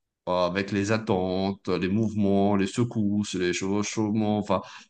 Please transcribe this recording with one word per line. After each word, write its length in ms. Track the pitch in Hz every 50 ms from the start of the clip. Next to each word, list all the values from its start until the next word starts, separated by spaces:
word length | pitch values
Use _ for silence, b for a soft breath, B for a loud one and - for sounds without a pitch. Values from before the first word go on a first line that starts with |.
| _ _ _ _ _
euh, 200 | 90 90 90 90
avec 240 | 87 87 98 98 - 107
les 180 | 98 98 101
attentes, 800 | 110 110 113 - 104 92 92 92 92 95 95 98 98 - - 98
les 180 | 92 85 92
mouvements, 680 | 92 98 110 113 107 98 107 101 98 98 98 98 101 104
les 100 | 98 95
secousses, 680 | 95 - 123 120 123 - 113 104 101 104 104 104 - -
les 180 | 92 90 90 90
chevauchements, 840 | - 95 95 98 104 104 - - 113 107 104 107 110 107 104 104
enfin, 240 | 104 101 - 95 95 B B B B B